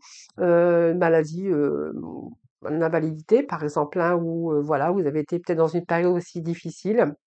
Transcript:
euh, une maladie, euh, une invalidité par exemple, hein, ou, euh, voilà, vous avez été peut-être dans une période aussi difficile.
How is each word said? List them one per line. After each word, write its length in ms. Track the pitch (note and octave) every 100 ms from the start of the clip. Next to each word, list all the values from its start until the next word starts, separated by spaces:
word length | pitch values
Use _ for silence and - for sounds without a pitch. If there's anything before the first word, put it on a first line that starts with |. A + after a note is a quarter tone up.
| - - - -
euh, 540 | F3+ E3+ F3 E3+ E3+
une 60 | E3+
maladie, 500 | E3+ E3 D#3 E3 G3
euh, 440 | D#3 C#3+ D3 D3+ - - - A#2 A#2+ _ _ -
une 100 | D3+
invalidité 640 | E3 E3 D#3+ D#3 D#3 A3+
par 220 | C#4 E3
exemple, 360 | D3+ D3 D3 F#3
hein, 140 | E3+
ou, 380 | F3 E3 E3 E3
euh, 80 | D3+
voilà, 320 | D3 D3 D3+
vous 120 | G3
avez 140 | D#3 D3+
été 220 | D3+ F3
peut-être 180 | F3 E3
dans 80 | D#3+
une 180 | E3+
période 300 | E3+ E3+ F3+
aussi 260 | F3 E3+ F3
difficile. 720 | E3 E3+ E3+ - F#3 A3 D#3 D3